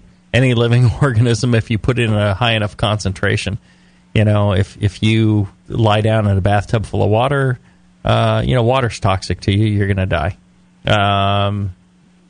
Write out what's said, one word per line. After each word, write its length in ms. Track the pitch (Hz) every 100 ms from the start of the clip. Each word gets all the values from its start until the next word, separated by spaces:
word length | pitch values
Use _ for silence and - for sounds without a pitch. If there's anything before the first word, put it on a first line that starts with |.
| - - _
any 220 | 117 131
living 340 | 117 117 120 123 -
<laughs> 60 |
organism 520 | 143 113 123 117 127 113
if 120 | -
you 80 | 110
put 200 | - 123
it 60 |
in 100 | 113
a 180 | 107 104
high 200 | 92 120
enough 220 | 113 104 -
concentration. 840 | 104 104 98 98 101 107 95 101 - _ _ _ _
You 120 | 110 107
know, 260 | 104 104
if, 240 | 95 - -
if 240 | 104 -
you 460 | 107 110 110 104 98 - -
lie 340 | - 110 107
down 260 | 107 110 104
in 80 | 98
a 40 |
bathtub 420 | 98 101 - 117
full 180 | 95 101
of 60 | 101
water, 500 | 110 131 139 131 123 - _ _ _
uh, 380 | 107 113 113 110
you 100 | 120
know, 80 | 127
water's 380 | 113 131 117 -
toxic 400 | 98 95 - 90
to 120 | -
you, 120 | 101 110
you're 220 | 101 101
gonna 160 | 95 92
die. 300 | 85 78 - _ _ _ _
Um, 880 | - 104 101 98 98 101 101 101 98 - _ _ _ _